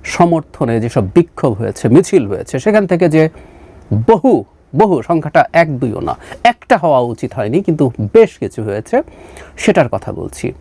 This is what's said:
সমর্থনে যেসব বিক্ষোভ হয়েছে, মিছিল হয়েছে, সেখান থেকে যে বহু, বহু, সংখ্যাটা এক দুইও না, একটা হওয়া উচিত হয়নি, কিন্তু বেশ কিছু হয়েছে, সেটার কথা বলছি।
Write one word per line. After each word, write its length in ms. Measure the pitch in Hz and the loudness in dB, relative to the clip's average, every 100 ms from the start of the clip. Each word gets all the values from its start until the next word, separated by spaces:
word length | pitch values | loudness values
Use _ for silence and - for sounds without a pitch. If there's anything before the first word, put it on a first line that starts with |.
সমর্থনে 760 | - - 175 165 - - 120 117 | -10 -2 0 0 -4 -6 -2 -2
যেসব 280 | 113 135 98 175 | -2 -2 2 2
বিক্ষোভ 380 | 170 - 139 | 0 -2 -4
হয়েছে, 360 | 101 110 - 107 | -2 -6 -4 4
মিছিল 380 | 135 185 190 101 | 4 4 0 0
হয়েছে, 320 | 101 - 135 | -6 -6 -4
সেখান 280 | 208 214 196 | 0 0 0
থেকে 220 | 170 175 | 0 2
যে 200 | 156 156 - - - - - - | 2 2 -2 -20 -20 -20 -20 -4
বহু, 500 | 107 117 220 262 160 98 _ _ 131 | -2 2 2 4 2 -2 _ _ 0
বহু, 260 | 208 156 | 2 0
সংখ্যাটা 440 | - 170 151 160 - | 0 -4 0 0 2
এক 260 | 165 160 131 | 0 0 -2
দুইও 200 | 123 90 | -4 -4
না, 160 | 78 - - - | -6 -8 -12 -8
একটা 340 | 233 240 - 170 | -8 -8 -2 0
হওয়া 220 | 160 135 | 2 0
উচিত 340 | 120 113 127 | 0 -6 -8
হয়নি, 280 | - 107 151 | -6 -2 -2
কিন্তু 300 | 202 151 135 117 104 | -2 0 0 -2 2
বেশ 240 | 226 226 - | 4 4 0
কিছু 260 | 101 - | -10 -8
হয়েছে, 380 | 107 101 - 254 - - - - - - | -6 -8 -2 -4 -4 -16 -20 -20 -20 -2
সেটার 320 | - 185 127 | 0 2 0
কথা 220 | - - | -2 -8
বলছি। 420 | 95 90 - - - | -10 -12 -8 -10 -10